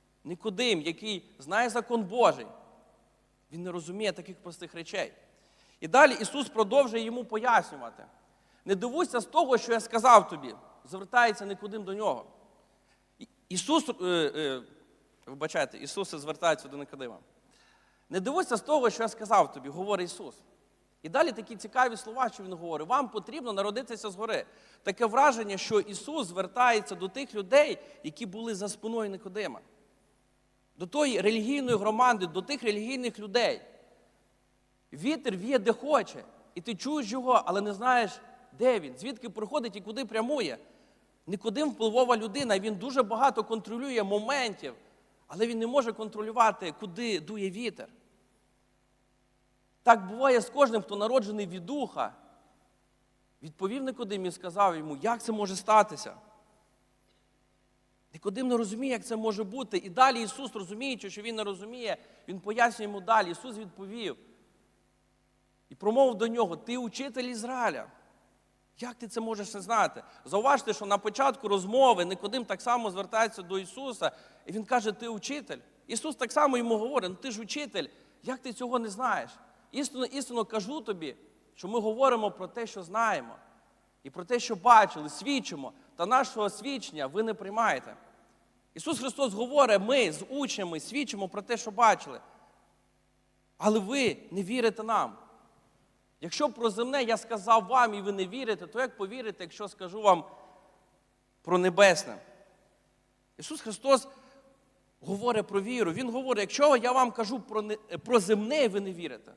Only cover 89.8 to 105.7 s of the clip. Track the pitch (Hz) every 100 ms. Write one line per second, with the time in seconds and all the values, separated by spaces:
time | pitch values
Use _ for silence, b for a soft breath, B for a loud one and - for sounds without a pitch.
89.8 | 214 269 185 151 190 277 269 - 175 160
90.8 | - 277 262 202 185 202 196 233 220 196
91.8 | 226 180 143 117 - - _ _ _ _
92.8 | _ _ _ _ _ _ _ - 202 220
93.8 | 190 277 226 123 - 185 185 254 226 220
94.8 | 220 208 131 - - - _ _ _ _
95.8 | _ _ _ _ 165 - 294 226 233 196
96.8 | 254 277 233 220 - 220 185 226 185 254
97.8 | 233 202 196 196 180 254 226 180 165 220
98.8 | 254 233 196 254 220 185 170 - 202 -
99.8 | 180 208 208 170 - - - - _ _
100.8 | _ _ _ _ _ _ 170 180 185 175
101.8 | 196 170 127 98 - - _ _ _ _
102.8 | _ _ _ _ _ - 160 311 226 190
103.8 | 269 269 - B B B B _ _ _
104.8 | _ _ 135 202 240 214 - 196 202